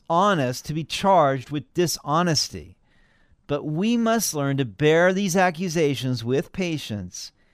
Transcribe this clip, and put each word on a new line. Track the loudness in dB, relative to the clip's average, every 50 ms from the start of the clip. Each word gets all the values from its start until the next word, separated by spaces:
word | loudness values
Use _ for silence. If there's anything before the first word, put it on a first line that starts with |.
| _ 0
honest | 0 2 2 2 2 0 0 -2 -4 -6 -8
to | -6 -6
be | -6 -6
charged | -6 -6 -2 2 4 6 6 6 4 2 0 -4 -6
with | -8 -8 -8 _ -2
dishonesty, | 0 0 0 0 -4 -4 -2 0 2 2 2 0 0 -2 -4 -8 -14 -16 -16 -20 _ _ _ _ _ _ _ _ _ _ _ _ _ _
but | -6 -6 -4 -4
we | -4 -4 -2 0 0 0
must | 0 2 0 0 0 -2 -2 -4
learn | -2 -2 0 0
to | 0 -2
bear | -4 -2 2 2 4 6 6 4 4 2
these | 2 0 0 2
accusations | 2 2 2 0 -2 -6 -4 0 0 0 0 0 -2 -2 -4 -4 -4 -2
with | -2 -2 -2 -2 -4
patience | -6 -6 -4 -4 -4 -6 -6 -8 -8 -8 -8 -10 -12 -14 -16 -16 _ _ _ _